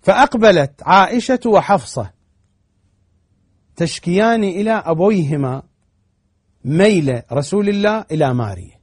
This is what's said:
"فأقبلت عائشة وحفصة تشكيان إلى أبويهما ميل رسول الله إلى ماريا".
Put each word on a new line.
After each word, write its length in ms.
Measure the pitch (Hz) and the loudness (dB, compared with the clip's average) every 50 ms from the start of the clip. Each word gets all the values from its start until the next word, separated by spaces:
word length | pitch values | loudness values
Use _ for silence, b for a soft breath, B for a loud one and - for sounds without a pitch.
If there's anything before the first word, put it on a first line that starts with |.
"فأقبلت 800 | _ - 196 226 262 294 - 240 214 220 190 165 143 135 _ _ - | _ 0 2 4 2 2 2 2 4 4 4 4 2 -2 _ _ -2
عائشة 580 | - 175 196 190 175 - 247 - - 262 240 - | 2 4 6 6 4 2 0 -2 -2 -4 -2 0
وحفصة 640 | 240 214 190 - - 202 180 127 - - 135 110 92 _ _ _ _ _ _ _ _ _ _ _ _ _ _ _ _ _ _ _ _ _ _ _ _ _ _ _ _ _ _ _ _ _ | 2 2 2 2 2 0 -2 -2 -6 -10 -10 -10 -10 _ _ _ _ _ _ _ _ _ _ _ _ _ _ _ _ _ _ _ _ _ _ _ _ _ _ _ _ _ _ _ _ _
تشكيان 680 | - 170 160 - - _ 175 175 190 214 226 233 226 214 | -6 -6 -4 -4 -8 _ -2 0 0 2 2 2 0 -2
إلى 260 | 196 170 185 208 220 | -2 -4 -4 -2 -2
أبويهما 920 | 226 208 165 160 165 160 180 202 220 190 160 139 160 147 139 131 127 135 - _ _ _ _ _ _ _ _ _ _ _ _ _ _ _ _ _ _ _ _ | -2 -2 -2 -4 -2 0 2 2 2 2 0 -2 -2 -2 -2 -4 -6 -8 -10 _ _ _ _ _ _ _ _ _ _ _ _ _ _ _ _ _ _ _ _
ميل 580 | - 143 160 196 214 214 180 151 135 127 117 120 _ 123 | -4 0 2 2 4 2 2 0 -2 -4 -4 -8 _ -6
رسول 360 | 135 143 - - 202 208 202 | -6 -4 -2 -4 -2 -2 -2
الله 360 | 208 202 202 208 214 220 220 _ | -2 -2 -2 -2 -2 -4 -6 _
إلى 240 | 156 160 151 131 127 | -2 -2 0 0 0
ماريا". 440 | 123 117 104 98 90 85 76 _ _ | -2 -4 -6 -8 -12 -16 -20 _ _